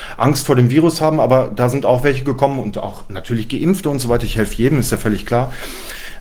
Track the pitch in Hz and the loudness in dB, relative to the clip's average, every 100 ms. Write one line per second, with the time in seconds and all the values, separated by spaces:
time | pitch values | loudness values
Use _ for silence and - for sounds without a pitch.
0 | - - 123 147 - 127 120 143 165 160 | -12 0 2 2 2 4 6 4 4 2
1 | 156 156 117 131 - 104 123 139 117 123 | 0 2 4 4 2 0 0 0 2 2
2 | 143 127 139 131 139 135 104 - 101 - | 2 0 -2 0 0 0 -6 -6 -8 -10
3 | - 95 - 120 107 131 170 190 151 139 | -12 -12 -4 -4 -4 -2 0 0 0 -2
4 | 120 120 113 113 104 - 127 147 - 110 | 0 0 0 0 -2 2 2 2 0 0
5 | 110 101 - 117 131 - - - - - | 0 -2 0 0 0 -6 -12 -12 -12 -14
6 | - - | -14 -6